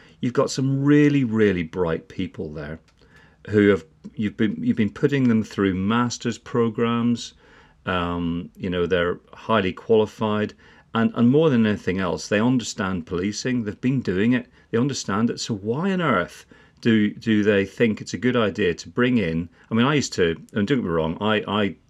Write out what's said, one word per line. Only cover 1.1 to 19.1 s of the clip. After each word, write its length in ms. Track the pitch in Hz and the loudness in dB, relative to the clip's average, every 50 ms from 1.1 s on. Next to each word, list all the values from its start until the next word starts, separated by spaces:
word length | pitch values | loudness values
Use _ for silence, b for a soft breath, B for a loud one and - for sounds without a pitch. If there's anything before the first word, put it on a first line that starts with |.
| 143 143 131 | 4 2 0
really 400 | 113 110 110 107 101 92 87 82 | 0 2 2 4 4 2 2 -2
bright 440 | 80 - 92 90 80 82 80 - - | -4 -4 -2 -2 0 -2 -4 -6 -8
people 420 | - - 92 85 - - 92 78 | -10 -8 -8 -8 -8 -10 -10 -10
there 300 | 73 80 73 73 78 - _ _ _ b b b b b b b b b b - | -10 -10 -12 -12 -12 -14 _ _ _ b b b b b b b b b b 0
who 200 | 101 107 101 101 | 2 4 6 6
have, 160 | 98 95 - - _ _ - - - | 4 4 0 -8 _ _ -20 -14 -8
you've 220 | - 107 98 - - | -6 -6 -4 -2 -2
been, 180 | 113 104 - - - | -2 -2 -2 -2 -2
you've 140 | 123 110 - | -2 0 0
been 120 | 107 101 | 0 -2
putting 380 | - - 151 139 143 139 131 120 | 0 0 0 0 2 2 2 4
them 160 | 113 110 104 | 2 2 0
through 300 | - - - 98 98 90 | -2 -2 0 0 0 0
master's 640 | 92 95 101 113 120 123 120 - - - 120 110 - | 0 0 0 0 0 0 0 -2 -6 -6 -6 -6 -8
programs. 960 | - - - 120 117 113 107 120 117 117 120 117 117 120 120 113 - - - b b b b b b b b b - | -8 -4 -2 0 0 0 0 -2 -2 0 0 0 0 0 0 -2 -4 -10 -18 b b b b b b b b b -6
Um, 640 | 90 92 90 87 87 87 87 87 85 85 85 90 - - | -4 -2 -2 -2 -2 -2 -4 -4 -4 -4 -4 -6 -10 -12
you 140 | - 110 92 | -10 -6 -4
know, 160 | 90 90 87 | -2 -2 -2
they're 340 | 85 92 87 82 87 - - - _ - | 0 0 0 0 0 -2 -6 -10 _ -20
highly 400 | - - - 113 107 95 92 90 | -12 -4 0 0 0 0 0 -4
qualified, 800 | - - - 113 110 107 104 - - 113 107 104 104 104 104 - _ B B B B B B - | -6 -2 2 2 2 2 2 -2 -4 -4 -2 -2 -2 -4 -4 -6 _ B B B B B B -2
and, 180 | 117 113 113 - | 0 0 0 2
and 140 | 120 117 120 | 2 4 4
more 200 | 135 156 165 160 | 6 6 4 4
than 160 | 127 113 110 | 4 4 2
anything 340 | 107 104 - - 95 90 95 | 2 0 -2 -2 -4 -4 -2
else, 300 | 95 85 82 85 - - | -2 -4 -4 -4 -4 0
they 100 | 107 104 | 0 2
understand 640 | 113 123 131 123 104 - - - 104 92 95 90 80 | 2 2 2 0 -2 -4 -6 -6 -4 -4 -4 -4 -6
policing. 580 | - 95 85 92 104 104 - - 131 127 123 107 | -6 -4 -4 -4 -4 -4 -4 -4 -4 -4 -4 -4
They've 160 | 104 90 - | -6 -6 -4
been 200 | - 127 139 127 | -2 -2 -2 -2
doing 320 | 98 104 90 92 104 120 127 | -2 -2 0 0 2 2 2
it. 140 | 120 - - b b b b | 0 -2 -6 b b b b
They 60 | b 117 | b 0
understand 520 | 127 143 127 - - - 98 104 117 117 | 0 0 -2 -4 -6 -4 -2 0 0 0
it. 100 | - - | -2 -4
So 160 | - - 117 | -6 -6 -6
why 360 | 95 98 110 117 147 180 196 | -6 -4 -4 -4 -2 -2 -2
on 100 | 190 180 | -2 0
earth 440 | 170 143 113 92 82 - - - - _ b b b b b b | 0 0 2 0 0 -2 -6 -16 -20 _ b b b b b b
do, 320 | - 120 113 107 104 104 - | 0 2 4 4 2 0 -2
do 300 | - - 113 110 104 101 | -4 -2 0 2 2 4
they 220 | 107 104 98 98 | 4 4 2 2
think 360 | 95 - - 123 113 101 - | 0 0 0 0 0 0 -2
it's 120 | 147 - - | -8 -10 -8
a 40 | 90 | -4
good 180 | 107 123 120 | -2 0 0
idea 380 | 123 110 101 - 107 101 87 82 | 2 0 0 0 0 -2 -2 -2
to 140 | - - 87 | -4 -8 -8
bring 280 | - 120 120 127 | -4 -2 0 2